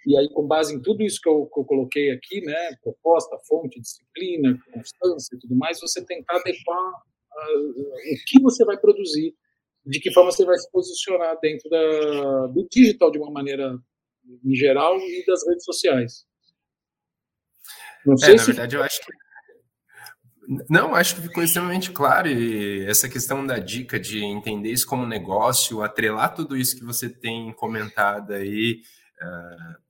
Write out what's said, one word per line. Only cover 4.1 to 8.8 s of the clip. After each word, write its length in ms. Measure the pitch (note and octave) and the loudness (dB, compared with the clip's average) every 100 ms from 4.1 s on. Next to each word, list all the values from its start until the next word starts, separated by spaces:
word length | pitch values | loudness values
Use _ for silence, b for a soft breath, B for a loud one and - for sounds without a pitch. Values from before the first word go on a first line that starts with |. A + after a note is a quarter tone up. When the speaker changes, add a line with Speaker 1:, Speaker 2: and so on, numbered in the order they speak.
| E3 F#3 E3+ C3+ B2+ _ | -10 -6 0 2 0 _
Speaker 1:
constância 640 | A#3+ - - F#3 D#3+ - B2+ | -18 -18 -2 -2 -2 -8 -16
e 40 | |
tudo 160 | A#2+ B2+ | -2 0
mais, 240 | D#3 E3 | 0 -6
você 260 | E3+ F3+ F3 | -6 -8 -8
tentar 320 | E3+ - F3 | -12 -4 -4
adequar, 560 | F#3 F3+ - F3 F#3 - _ _ _ | -2 -6 -4 -4 -4 -8 _ _ _
ah, 200 | - D#3 D3 | -14 -2 -2
o 580 | D3 B2 C#3+ C3 D3+ C#3 - | -2 -8 -10 -10 -8 -8 6
que 120 | C4+ | 6
você 240 | C4 - | 6 2
vai 140 | G#3+ | 0
produzir, 560 | G3 | 2